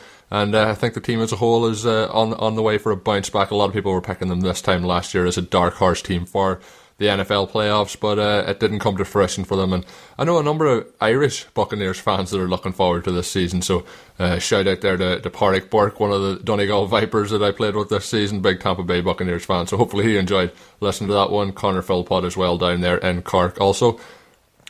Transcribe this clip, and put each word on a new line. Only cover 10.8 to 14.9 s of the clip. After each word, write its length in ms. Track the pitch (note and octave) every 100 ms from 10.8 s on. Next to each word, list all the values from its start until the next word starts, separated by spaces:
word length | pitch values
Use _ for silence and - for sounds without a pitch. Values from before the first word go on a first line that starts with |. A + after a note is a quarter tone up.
| - _
Irish 440 | A2 B2+ C#3+ - -
Buccaneers 460 | - G2+ G#2 F#2+ F#2
fans 320 | - G2 F#2
that 100 | G2+
are 60 | F2+
looking 260 | F#2 F#2+
forward 300 | F#2 F2+ F2
to 80 | F2+
this 180 | F2+ F2
season, 320 | G2 F2 F2+
so, 240 | - F2+ - - - -
uh, 220 | F2+ F2
shout 260 | - G#2 F#2+
out 160 | F#2
there 160 | G2